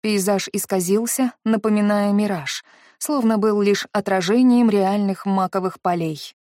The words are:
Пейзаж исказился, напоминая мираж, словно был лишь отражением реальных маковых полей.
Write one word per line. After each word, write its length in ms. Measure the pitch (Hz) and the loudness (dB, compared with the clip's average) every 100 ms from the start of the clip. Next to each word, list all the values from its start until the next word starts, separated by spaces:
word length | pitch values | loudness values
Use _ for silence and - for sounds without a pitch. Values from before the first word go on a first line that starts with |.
Пейзаж 480 | 214 208 190 196 - | 0 0 0 -2 -2
исказился, 800 | 202 - 190 180 202 233 - 254 - | -8 -4 -4 0 0 0 -2 -2 -2
напоминая 680 | 220 220 220 208 208 208 202 | -2 0 0 0 2 0 2
мираж, 520 | 202 208 185 139 - - _ _ _ | 0 0 -4 -6 -12 -14 _ _ _
словно 400 | - 294 226 220 | -4 0 2 2
был 200 | 214 208 | 2 2
лишь 260 | 202 202 - | 2 0 -2
отражением 800 | 208 196 190 175 233 254 240 233 | -6 -2 -2 2 2 4 4 4
реальных 560 | 208 190 202 202 190 196 | 2 2 0 -2 -4 -2
маковых 560 | 190 185 196 185 - | -2 0 -2 -4 -4
полей. 540 | 185 175 160 151 - _ | -4 -2 -4 -6 -12 _